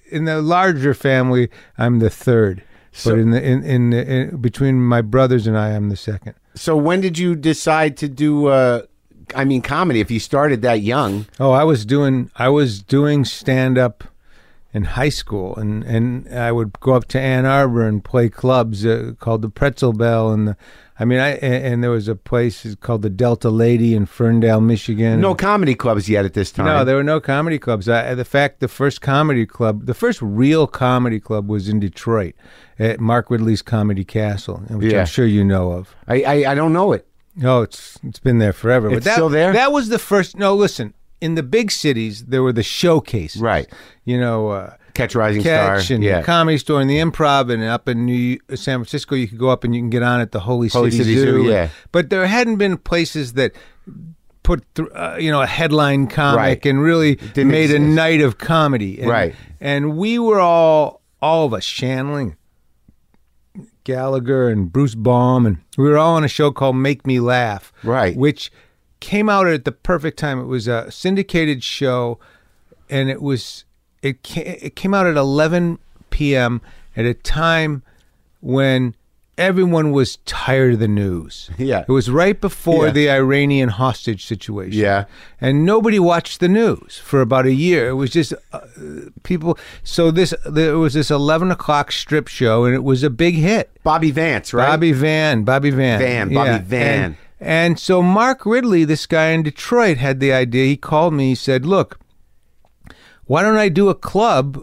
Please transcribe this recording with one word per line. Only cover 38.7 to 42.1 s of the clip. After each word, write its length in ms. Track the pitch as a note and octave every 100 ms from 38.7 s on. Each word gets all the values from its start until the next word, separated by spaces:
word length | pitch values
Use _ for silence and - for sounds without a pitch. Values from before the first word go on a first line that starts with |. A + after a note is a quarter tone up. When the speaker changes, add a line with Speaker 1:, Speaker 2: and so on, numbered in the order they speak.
| B2+ G#2+
Speaker 1:
But 60 | B2
Speaker 2:
It's 80 | C3
Speaker 1:
that, 80 |
Speaker 2:
still 140 | G#3+ D#3+
there? 220 | D3+ F3
Speaker 1:
that 180 | G#3 C4+
was 160 | C#4+ A3
the 100 | A3
first. 380 | - G3+ F3+ F3+
No, 180 | G3
listen. 380 | G3+ G3+ - G#2+ - - -
In 140 | D#3+
the 80 | E3
big 300 | B2+ A3+ G#3+
cities, 540 | - D#3 A#2 A2